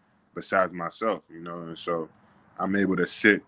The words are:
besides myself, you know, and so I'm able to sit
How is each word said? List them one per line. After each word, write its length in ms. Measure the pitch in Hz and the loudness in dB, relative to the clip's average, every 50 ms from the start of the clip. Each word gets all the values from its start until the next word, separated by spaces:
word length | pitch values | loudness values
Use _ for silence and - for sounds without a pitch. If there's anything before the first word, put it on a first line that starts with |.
| _ _ _ _ _ _ _ | _ _ _ _ _ _ _
besides 380 | 85 - - 101 95 92 85 | -12 -4 0 2 2 2 2
myself, 520 | 90 87 85 82 - - 110 113 95 78 - _ | -2 -6 -8 -8 -6 -2 -2 -2 -2 -2 -6 _
you 120 | 82 82 | -18 -14
know, 180 | 85 87 85 87 85 | -12 -10 -10 -10 -10
and 140 | 82 82 | -10 -12
so 300 | - - 87 85 82 80 - - - _ _ _ _ _ _ _ | -8 -4 -4 -4 -4 -4 -8 -12 -20 _ _ _ _ _ _ _
I'm 180 | - 92 95 98 | -4 -2 0 2
able 200 | 101 98 95 92 | 2 4 4 4
to 100 | 87 87 | 2 2
sit 380 | - - - - 107 101 - - | 0 0 4 4 4 4 4 0